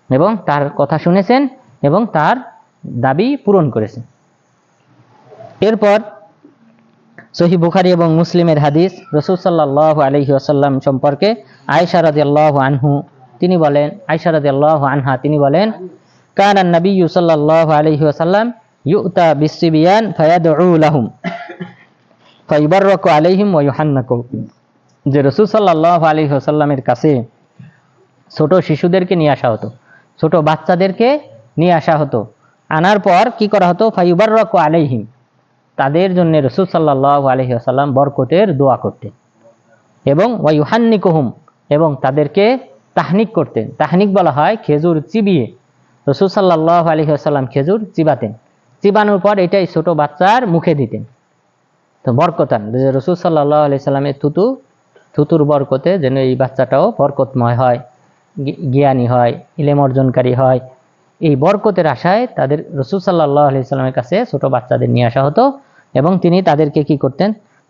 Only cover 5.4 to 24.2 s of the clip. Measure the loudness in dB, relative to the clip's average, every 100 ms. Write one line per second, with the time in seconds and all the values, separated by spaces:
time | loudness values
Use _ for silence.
5.4 | -20 -4 -2 0 2 0 -2 -18 -20 _
6.4 | _ _ _ _ _ _ _ -20 -12 -2
7.4 | 0 2 2 2 2 2 2 2 2 0
8.4 | 2 2 2 2 0 -2 -6 -4 -2 -2
9.4 | 0 0 0 2 2 2 2 0 0 0
10.4 | 0 0 2 0 -2 -2 -2 0 -2 -2
11.4 | -8 -16 -4 -2 0 2 2 2 2 2
12.4 | 2 2 0 0 0 -2 -4 _ -20 -6
13.4 | -2 2 2 2 -2 -4 -6 -4 -2 -2
14.4 | 0 2 2 2 0 -2 -2 -2 -2 0
15.4 | 2 2 -2 -4 -14 -20 _ _ _ 0
16.4 | 2 2 2 2 2 2 0 2 2 2
17.4 | 2 2 2 2 2 2 0 0 0 0
18.4 | -2 -6 _ _ -2 -2 -2 0 2 2
19.4 | -2 -2 0 2 2 2 0 0 2 2
20.4 | 2 2 2 4 2 2 -2 -6 -14 -14
21.4 | -14 -18 -18 -20 _ _ _ _ _ _
22.4 | -4 0 2 2 2 2 2 2 2 2
23.4 | 0 0 0 0 -2 -2 -2 -4